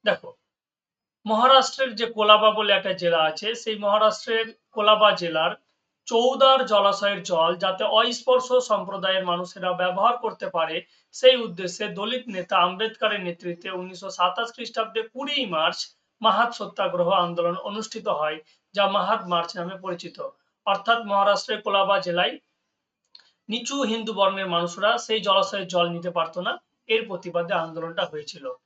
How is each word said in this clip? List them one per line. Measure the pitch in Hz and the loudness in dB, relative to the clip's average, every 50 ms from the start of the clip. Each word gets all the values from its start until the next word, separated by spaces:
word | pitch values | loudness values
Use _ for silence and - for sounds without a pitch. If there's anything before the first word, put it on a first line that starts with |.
| _ | _
দেখো, | 214 185 - - 508 - _ _ _ _ _ _ _ _ _ _ _ _ _ _ _ _ _ _ 214 | 0 0 0 -6 -18 -20 _ _ _ _ _ _ _ _ _ _ _ _ _ _ _ _ _ _ -2
মহারাষ্ট্রের | 220 214 240 262 269 262 254 - - - 269 254 220 202 | 2 4 6 6 6 6 4 2 -4 -4 -4 -4 -2 -4
যে | 233 226 226 | -6 -6 -2
কোলাবা | 214 214 214 214 214 214 214 208 214 | 0 6 6 6 8 8 4 2 2
বলে | 214 202 196 185 | 0 2 2 0
একটা | 190 196 180 175 | 0 -2 -4 -2
জেলা | 175 170 170 165 156 156 | 0 0 2 2 2 0
আছে, | 156 - 208 214 233 233 | 0 -2 -6 -6 -6 -6
সেই | - 233 214 202 208 | -6 -6 -6 -2 0
মহারাষ্ট্রের | 202 202 214 214 214 214 - - - 226 226 226 220 220 _ _ _ _ | 2 2 4 4 2 2 0 -6 -2 -2 -2 -2 -4 -8 _ _ _ _
কোলাবা | 220 208 214 214 208 214 208 190 - | 0 4 4 6 8 6 4 4 4
জেলার | 175 170 160 156 160 180 208 - _ _ _ _ _ _ _ _ _ - | -4 -2 -2 0 0 0 -2 -6 _ _ _ _ _ _ _ _ _ 0
চৌদার | 240 226 233 254 269 262 269 262 269 269 254 185 | 2 2 4 4 4 6 6 6 8 6 4 2
জলাশয়ের | 214 202 196 202 196 - 208 202 202 185 175 - | 2 4 4 4 2 2 -2 -2 -2 -2 -4 -2
জল | 180 160 165 170 180 175 196 | 0 2 2 2 2 0 -2
যাতে | 190 185 - 214 208 - 220 | -2 -2 -2 -2 2 4 4
অস্পর্শ | 233 247 240 - - 262 254 254 247 - 254 254 247 - | 2 2 -2 -4 2 2 2 2 4 4 2 2 2 2
সম্প্রদায়ের | 214 196 180 180 196 190 180 190 190 190 185 180 | -2 -2 -2 -6 -8 -4 -2 0 0 0 0 0
মানুষেরা | 175 175 180 175 - 196 185 185 175 175 | -2 -2 -4 -10 -10 -6 -4 -4 -2 0
ব্যবহার | 180 180 180 196 196 - 180 180 - | -2 -2 0 2 2 2 2 0 -4
করতে | 220 202 _ 202 185 - | -6 -6 _ -10 -6 -2
পারে, | 170 160 151 160 180 185 _ _ _ _ _ - - | -2 -2 -2 -4 -8 -8 _ _ _ _ _ -10 6
সেই | - 254 262 247 226 | 6 6 6 6 0
উদ্দেশ্যে | 208 170 175 185 175 - - 208 - 170 185 | -6 -8 -6 -8 -8 -6 -6 -8 -6 -6 -6
দলিত | 202 226 247 254 247 247 196 | -6 -4 -6 -6 -8 -8 -8
নেতা | 180 175 _ 202 185 175 | -8 -6 _ 2 4 4
আম্বেদকারের | 180 185 185 220 220 220 - - 208 208 196 185 175 | 2 2 -4 -6 -6 -4 -4 -4 -4 -4 -4 -6 -8
নেতৃত্বে | 170 170 - 180 170 170 - 196 190 180 | -10 _ -10 -12 -12 -10 -12 -10 -10 -10
উনিশশো | 180 185 185 170 196 190 180 - | -10 -10 -14 -14 -14 -12 -2 0
সাতাশ | 180 180 180 - 233 - - | 0 0 0 -4 -8 -8 -8
খ্রিস্টাব্দে | - 240 220 - 226 220 220 226 226 226 226 | -14 -14 -10 -6 -6 -6 -4 -6 -8 -8 -8
কুড়ি | _ 247 277 285 294 277 254 202 175 | _ -10 -8 -6 -4 -4 -4 -4 -2
মার্চ | 156 160 175 165 - - - _ _ _ _ _ _ 226 | -2 -2 -2 -2 -4 -12 -14 _ _ _ _ _ _ 0
মাহাত | 220 190 208 240 233 233 - | 0 2 2 0 -2 -2 -8
সত্যাগ্রহ | 208 202 - - 196 180 165 175 175 170 196 185 175 | -10 -10 -6 -4 -4 -2 0 0 0 2 2 2 0
আন্দোলন | 170 170 170 170 170 175 - - 208 | 0 -2 -2 -2 -2 -2 -4 -8 -8
অনুষ্ঠিত | 202 214 214 - - 220 185 208 175 147 | -8 -8 -10 -10 -12 -8 -4 -4 -2 -2
হয়, | 151 151 156 156 - _ _ _ _ _ _ | -2 -4 -4 -6 -12 _ _ _ _ _ _
যা | 196 202 190 196 | 0 0 2 2
মাহাত | 202 185 190 220 214 185 180 | 0 0 0 -2 -2 -2 -2
মার্চ | 175 170 170 - - 190 | -2 -2 -2 -2 -8 -8
নামে | 170 180 190 175 185 | -8 -8 -10 -10 -8
পরিচিত। | 185 180 170 - 220 - - - - _ _ _ _ _ _ _ 202 | -8 -8 -8 -10 -16 -14 -12 -14 -14 _ _ _ _ _ _ _ -2
অর্থাৎ | 196 196 - 233 233 233 226 202 | -2 0 2 0 0 0 0 0
মহারাষ্ট্রের | 202 196 196 202 202 196 - - 220 208 - | 0 2 4 4 2 2 0 -6 -6 -6 -2
কোলাবা | 202 196 196 190 185 196 190 185 | 0 2 2 4 4 2 0 2
জেলায় | 180 170 175 190 220 269 - _ _ _ _ _ _ _ _ _ _ _ _ _ _ _ - _ _ _ _ _ - | -2 0 0 0 -2 -2 -8 _ _ _ _ _ _ _ _ _ _ _ _ _ _ _ -20 _ _ _ _ _ -8
নিচু | 214 240 240 233 277 277 269 214 | -8 -6 -6 -6 -4 -2 -2 -2
হিন্দু | 220 226 214 214 214 190 | -2 -4 -4 -6 0 2
বর্ণের | 196 190 196 196 190 180 170 | 2 2 2 0 -4 -2 0
মানুষরা | 170 175 170 - 196 196 214 240 247 - | 0 -2 -2 -4 0 2 2 2 2 0
সেই | - 220 220 180 | -2 -2 -2 2
জলাশয়ের | 202 190 196 185 - - 202 185 175 | 2 4 4 2 2 -2 -8 -8 -2
জল | 190 175 175 170 170 | 0 0 0 0 -2
নিতে | 170 175 180 170 | -6 -8 -4 -2
পারতো | 175 160 165 - 180 180 | -2 -4 -2 -4 -6 -6
না, | 220 349 - _ _ _ _ _ - 226 | -6 -6 -6 _ _ _ _ _ -2 0
এর | 226 214 190 | 0 0 -4
প্রতিবাদে | 190 175 - 175 165 170 170 170 196 170 160 | -10 -10 -10 -4 -4 -4 -2 0 -2 -2 -2
আন্দোলনটা | 160 160 165 165 170 165 180 180 175 | -4 -8 -10 -10 -8 -6 -6 -6 -6
হয়েছিল। | - 151 147 - - 160 139 127 127 - _ | -6 -12 -12 -12 -16 -12 -12 -12 -12 -14 _